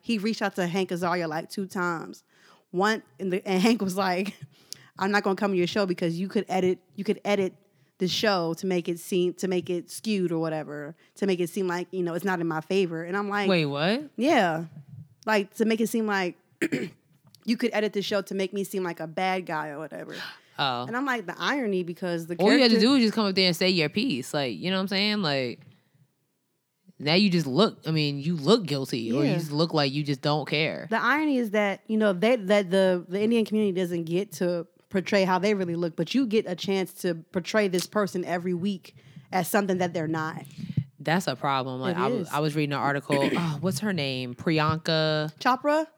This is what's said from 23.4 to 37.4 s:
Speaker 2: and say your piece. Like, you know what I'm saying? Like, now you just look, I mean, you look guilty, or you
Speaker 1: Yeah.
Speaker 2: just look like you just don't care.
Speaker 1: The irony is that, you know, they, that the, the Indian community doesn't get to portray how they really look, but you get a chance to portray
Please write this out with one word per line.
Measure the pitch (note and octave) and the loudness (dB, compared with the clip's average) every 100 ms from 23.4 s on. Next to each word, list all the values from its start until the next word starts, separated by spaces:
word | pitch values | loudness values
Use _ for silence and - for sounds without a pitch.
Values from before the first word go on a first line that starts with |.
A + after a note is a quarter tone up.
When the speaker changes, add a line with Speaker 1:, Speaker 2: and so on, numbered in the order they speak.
| F#3 | 4
Speaker 2:
and | E3 | 4
say | F#3 | 2
your | E3+ D3+ | 4 2
piece. | G#3 C4 B2 B2 | 0 -2 -2 -2
Like, | D3+ C3+ F2+ | -2 -2 -4
you | F3 | -4
know | F#3+ | -2
what | |
I'm | F#3+ | -2
saying? | G3 G#3 G#3 | 0 0 0
Like, | D#3+ C#3 B2 - - _ _ _ _ _ _ _ _ _ _ _ _ - | 0 0 -2 -6 -16 _ _ _ _ _ _ _ _ _ _ _ _ -6
now | C#3 | 2
you | F3 G#3 | 4 4
just | F3 C#3 | 2 2
look, | C3 G#3 - D#3+ | 2 2 0 -2
I | |
mean, | D#3 D3 C#3+ | 0 0 -2
you | D3 E3+ | -2 0
look | C#3 A#3 E3+ | 4 4 4
guilty, | C#3+ C3 B2+ A#2 | -4 -2 -4 -2
or | C4+ | 0
you | C#4+ | 2
Speaker 1:
Yeah. | F3+ | 0
Speaker 2:
just | D#3+ | 0
look | D3 E3+ | 0 0
like | D#3+ C#3 | 2 0
you | C#3+ | 0
just | C#3+ C3+ | -2 -2
don't | D3 D3+ B2+ | 0 0 0
care. | D3+ D#3 D#2 E3 | 0 0 -2 -4
Speaker 1:
The | A3 | -2
irony | A#3 D4 D#4 B3+ | 0 0 2 0
is | A3+ | 0
that, | G#3 G3+ F#3 - | 0 0 -2 -2
you | G#3+ | 2
know, | G#3+ | 2
they, | F3+ G#3+ B3+ | 4 4 2
that | F#3 G#3 F#3 | 4 2 4
the, | F#3+ F#3+ F3+ E3+ | 4 4 2 0
the | F#3+ | -2
Indian | G#3+ A#3 G#3+ | 2 2 2
community | G#3+ G#3 F3+ | 2 2 0
doesn't | F3+ F3 E3 | -2 -2 -2
get | F3+ G3+ | -2 -2
to | - F3 F3 - _ _ | -2 -2 -2 -6 _ _
portray | G3 F3+ G3+ | -4 2 4
how | F#3+ F3+ | 4 4
they | G3+ | 2
really | G#3 F3+ E3+ | 2 0 -2
look, | F3 - | -2 -2
but | D#3+ B3+ | -2 0
you | B3 | 2
get | G#3+ - | 0 0
a | F3 | -4
chance | - G3 F3+ - | -2 0 -2 -4
to | F#3 E3 | -4 -4
portray | - F#3+ | -4 -6